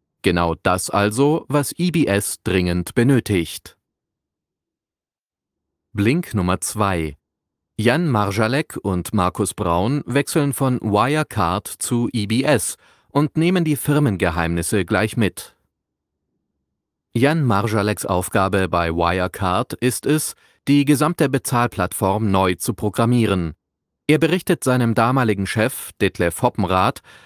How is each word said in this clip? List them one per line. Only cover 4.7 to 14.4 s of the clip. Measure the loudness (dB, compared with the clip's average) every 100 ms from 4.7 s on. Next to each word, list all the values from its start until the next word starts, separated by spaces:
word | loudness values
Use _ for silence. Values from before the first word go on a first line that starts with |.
| _ _ _ _ _ _ _ _ _ _ _ _
Blink | -2 0 0 -2
Nummer | -2 0 -2
zwei. | -4 -2 -2 0 -4 -8 _ _ _ _ _ -2
Jan | 2 2 2
Marschalek | 0 0 0 0 0 -4 -6
und | -2 -2 -2
Markus | 0 0 0 -4
Braun | -2 0 0 0 -2 -2
wechseln | -2 0 0 -2
von | 0 -2 -2
Wirecard | 0 2 2 0 -4 -2 -2 -2 -6
zu | -10 -4 -2 -2
E | -2 -2
B | -2
S | 2 0 0 -10 _ _ _
und | -2 0 0
nehmen | 2 2 0
die | -2
Firmengeheimnisse | 0 2 2 2 0 0